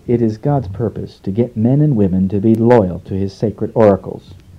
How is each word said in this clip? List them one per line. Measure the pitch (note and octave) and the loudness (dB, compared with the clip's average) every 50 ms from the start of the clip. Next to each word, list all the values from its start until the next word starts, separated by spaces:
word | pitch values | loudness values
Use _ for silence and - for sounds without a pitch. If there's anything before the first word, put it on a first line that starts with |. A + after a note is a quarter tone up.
| - - | -6 -4
it | A#2+ A#2 | -2 0
is | A#2 A2 G#2+ A2 | 0 -2 -4 -4
God's | - C#3+ C#3+ C#3 - - | -4 -4 -4 -4 -4 -6
purpose | - - A#2+ G2+ - - - - - _ | -8 -6 -6 -6 -6 -8 -12 -14 -14 _
to | - G2 | -10 -8
get | G2 A2 A#2+ - - | -4 -4 -4 -4 -2
men | A2+ G#2+ A#2 C3 D3 | -2 0 0 2 2
and | D3+ D3+ C#3 | 2 0 2
women | G#2 G2+ F#2 F2+ F#2+ F#2+ F#2+ | 2 0 0 2 0 0 0
to | G#2+ G2+ | -2 0
be | G2 A2+ A2 | 2 2 2
loyal | A2+ A#2 A#2 B2 A#2+ G2 F2+ E2 - | 2 4 4 4 4 4 2 -2 -8
to | - - G2+ | -10 -8 -6
his | F#2+ G2 G2 - | -4 -4 -6 -6
sacred | - - A2 F#2+ - A2+ - - | -4 -6 -6 -4 -4 -8 -4 0
oracles. | A#2+ A2 G#2 G2 F#2 - - - - - - - - - - - | 4 4 4 4 2 0 -8 -14 -14 -16 -20 -20 -20 -20 -20 -20